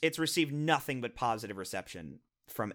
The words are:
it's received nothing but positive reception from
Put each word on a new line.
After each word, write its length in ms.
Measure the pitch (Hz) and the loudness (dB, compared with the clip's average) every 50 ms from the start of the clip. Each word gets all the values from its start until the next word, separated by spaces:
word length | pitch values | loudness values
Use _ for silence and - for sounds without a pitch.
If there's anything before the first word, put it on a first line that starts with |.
| 160 | 2
it's 160 | 160 160 - | 2 2 2
received 340 | 160 156 - 175 156 139 143 | 0 2 4 4 4 4 2
nothing 480 | 147 151 165 156 135 - - 135 127 | 0 4 4 4 4 2 0 -4 -2
but 140 | 120 117 - | -2 -4 -2
positive 420 | - 127 117 113 107 110 101 101 | 0 2 2 2 0 -2 -6 -6
reception 600 | 98 92 - - 92 - - - 87 80 71 - - _ _ _ _ _ | -6 -6 -6 -6 -6 -6 -8 -10 -10 -10 -12 -12 -14 _ _ _ _ _
from 240 | - - - 110 104 | -12 -6 -4 -4 -2